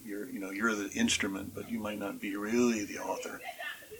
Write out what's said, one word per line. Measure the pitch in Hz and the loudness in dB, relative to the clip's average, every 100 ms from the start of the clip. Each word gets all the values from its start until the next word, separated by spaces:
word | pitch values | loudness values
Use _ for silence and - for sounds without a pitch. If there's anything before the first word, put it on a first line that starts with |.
You're, | 113 101 92 | -8 -6 -4
you | 98 | -4
know, | 95 | -4
you're | 98 113 104 | 2 4 4
the | 98 | 0
instrument, | - 117 - 101 98 - - | 4 4 4 2 0 -4 -6
but | - | -4
you | 113 | -2
might | 104 101 | -2 -2
not | 98 - | -4 -4
be | 107 101 | -4 -2
really | 104 120 123 110 | 2 6 6 4
the | 95 90 | 0 -4
author | 95 - - - - - - - - | -4 -2 -4 -6 -10 -8 -8 -8 -12